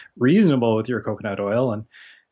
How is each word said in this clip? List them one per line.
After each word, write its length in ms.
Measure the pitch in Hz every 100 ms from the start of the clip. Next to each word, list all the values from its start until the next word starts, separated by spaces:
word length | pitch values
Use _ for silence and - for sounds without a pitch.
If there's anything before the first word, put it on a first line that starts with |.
| - -
reasonable 580 | 123 190 190 135 117
with 140 | 110 110
your 120 | 117
coconut 360 | - 104 110 98
oil 340 | 101 113 131
and 120 | 107 107 - - - _